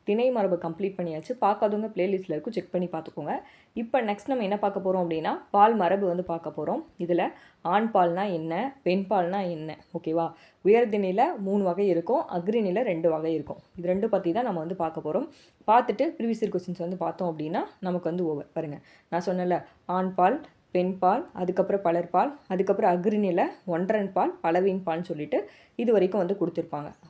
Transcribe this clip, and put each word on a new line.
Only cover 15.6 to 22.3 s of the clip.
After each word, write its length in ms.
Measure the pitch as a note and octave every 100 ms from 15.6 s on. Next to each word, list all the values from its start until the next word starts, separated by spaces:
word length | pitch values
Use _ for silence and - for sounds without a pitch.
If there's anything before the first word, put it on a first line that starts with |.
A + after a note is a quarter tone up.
| -
பார்த்துட்டு 400 | A3+ A#3+ G#3 D#4
ப்ரீவியஸ் 320 | D#4+ A#3 A3+
இயர் 100 | G3+ F3+
கொஸ்டின்ஸ் 280 | F3+ F3+ E3+
வந்து 140 | F3+
பார்த்தோம் 320 | E3+ E3 F3+
அப்படின்னா 320 | D#3+ D3+ G3+ G4+ -
நமக்கு 280 | F#3 F3+ E3+
வந்து 180 | F3 E3+
ஓவர். 220 | D3 -
பாருங்க, 260 | - D#3 C#3+ - - -
நான் 160 | E3+ F#3+
சொன்னேன்ல, 320 | F3+ F3+ E3 - _ -
ஆண் 220 | F3+ F#3
பால், 240 | F#3 F3+ D4 - _ _
பெண் 220 | F3+ F3+ F#3+
பால், 240 | F3+ A3+ F4
அதுக்கப்புறம் 500 | - F3+ F3+ F#3 G3+
பலர் 280 | F3+ E3+ E3+
பால், 220 | F3+ C4